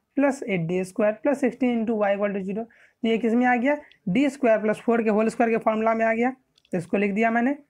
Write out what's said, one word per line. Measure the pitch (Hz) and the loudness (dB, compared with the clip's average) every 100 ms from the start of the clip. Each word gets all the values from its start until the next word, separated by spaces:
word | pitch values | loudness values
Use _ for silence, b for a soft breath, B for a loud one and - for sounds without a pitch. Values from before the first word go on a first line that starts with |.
| _ - | _ 0
प्लस | 277 262 | 0 0
एट | 247 185 165 | -4 -4 -2
डी | 180 | -4
स्क्वायर | 185 - 208 214 | -4 0 0 0
प्लस | 294 269 | -2 0
सिक्सटीन | 247 - 247 233 | -2 0 -2 0
into | 220 220 | -2 0
y | 202 | 0
equal | 202 208 | 0 -2
to | 196 | -4
zero। | 190 202 | -6 -8
तो | 226 _ _ - 226 | -10 _ _ -6 -2
ये | 226 | 0
किस | 226 | 0
में | 240 247 | 2 2
आ | 247 | 2
गया, | 262 294 B B 190 | 0 -2 B B -4
डी | 208 285 | 0 0
स्क्वायर | - 233 214 | 2 2 2
प्लस | 214 214 | 0 -2
फोर | - 233 | 0 0
के | 220 | 2
होल | 208 220 | 2 0
स्क्वायर | - 233 | 0 0
के | 220 | 2
फॉर्मूला | 226 214 220 | 0 0 0
में | 226 | 0
आ | 226 | 0
गया, | 226 247 | 0 -2
तो | 254 _ _ - 180 | -4 _ _ -6 -6
इसको | 175 202 | -2 -2
लिख | 202 | 0
दिया | 196 226 | 0 0
मैंने, | 233 247 294 | 2 0 -2